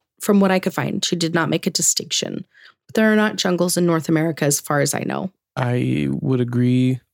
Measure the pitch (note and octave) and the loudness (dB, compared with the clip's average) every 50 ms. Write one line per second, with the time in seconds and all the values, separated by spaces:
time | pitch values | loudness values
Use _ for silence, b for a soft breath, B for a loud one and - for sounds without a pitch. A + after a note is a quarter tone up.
0 | _ _ _ _ - - G3+ G3 G3 F#3+ F#3 F#3 - F#3+ - - - - - G3 | _ _ _ _ 0 2 4 4 4 4 2 2 0 -2 -2 -2 -4 -4 -4 -4
1 | - - F#3+ E3+ E3 D#3+ E3 E3 D#3+ D#3 D#3+ E3+ - - D#3 - - - - - | -4 -4 -2 -2 -2 0 0 0 0 0 0 -2 -2 -4 -2 0 0 0 0 -2
2 | - D#3+ - - - - - - - b b b b b b b _ - - A3 | -4 -4 -4 -4 -4 -4 -6 -10 -12 b b b b b b b _ -4 0 2
3 | A3 A3 G#3+ G#3+ G#3+ G#3+ G#3 - - F#3 F3+ F3 F3+ F3+ - F3 F3+ F3 E3 D#3+ | 4 4 4 4 2 0 -2 -2 -2 0 0 0 0 0 0 2 2 2 2 0
4 | D3+ - E3 D#3 D#3+ E3 D3+ - D#3 C#3+ C#3+ - - - D3+ C#3+ C#3 C#3+ - - | 0 0 0 2 2 0 -2 0 0 0 0 0 -2 -2 0 0 0 0 -2 -4
5 | - - - - - F#3+ - _ _ _ _ C3 B2+ A#2+ B2 B2 B2+ B2+ B2+ - | -4 -4 -4 -4 -6 -8 -10 _ _ _ _ -4 -2 0 0 0 0 0 0 0
6 | C#2+ C3+ C#3 - - C3+ C3 B2 B2 A#2+ A#2+ B2 B2 B2 B2+ B2+ B2+ B2+ B2+ B2 | 0 -2 -2 -2 0 0 0 0 0 0 0 0 2 2 2 2 2 2 0 -2
7 | - _ | -6 _